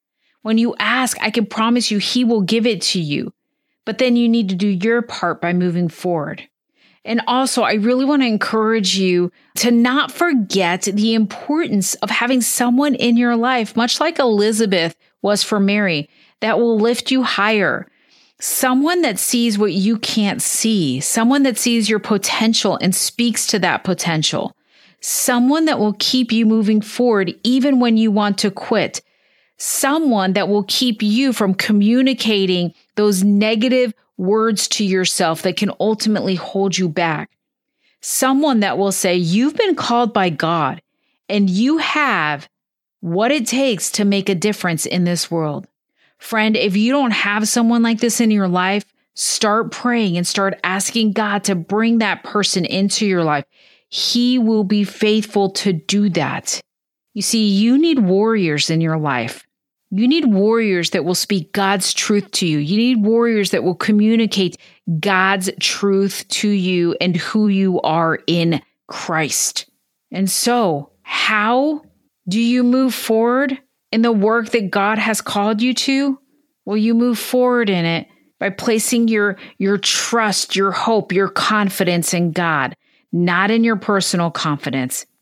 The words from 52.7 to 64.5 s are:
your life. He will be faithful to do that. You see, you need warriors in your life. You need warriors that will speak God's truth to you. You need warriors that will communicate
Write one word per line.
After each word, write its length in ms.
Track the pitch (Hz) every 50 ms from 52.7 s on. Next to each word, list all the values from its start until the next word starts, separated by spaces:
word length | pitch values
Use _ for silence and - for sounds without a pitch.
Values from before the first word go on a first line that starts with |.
| - 190 196 196 - - 220
your 180 | 202 185 175 165
life. 220 | 156 147 143 143 _ _ _ _ _ _ _ _ _
He 500 | - - - - - 240 240 247 254 254
will 240 | 226 220 226 214 208
be 200 | 185 208 208 202
faithful 680 | 185 - - 214 214 214 220 208 - - 202 196 190
to 220 | 196 - - 202 180
do 360 | 156 - - 196 208 202 202
that. 500 | 165 170 143 - - - - - - - - _ _ _ _ _ _ _ _ _ -
You 80 | 214
see, 260 | 185 - - 226 214
you 300 | 208 196 196 220 233 254
need 220 | 277 330 339 311 254
warriors 720 | 202 180 185 196 214 226 226 214 180 160 147 147 - -
in 100 | 160 165
your 160 | 165 160 160
life. 460 | 160 151 143 131 123 113 117 - - - _ _ _ _ _ _ _ _ -
You 180 | 185 196 233
need 180 | 247 302 339 302
warriors 640 | 240 202 190 202 220 226 233 226 208 185 175 165 -
that 160 | - 185 139
will 100 | 175 180
speak 380 | - - - 202 185 156 - -
God's 400 | 202 196 190 202 190 190 - -
truth 360 | - - - 214 208 196 -
to 160 | - - 190
you. 100 | 165 151
You 200 | 147 147 151 196
need 280 | 214 240 247 254 220 202
warriors 460 | 214 226 233 233 233 226 214 196 -
that 120 | - 175 120
will 120 | 180 175
communicate 800 | - - - 214 208 214 220 226 226 226 208 - 196 190 175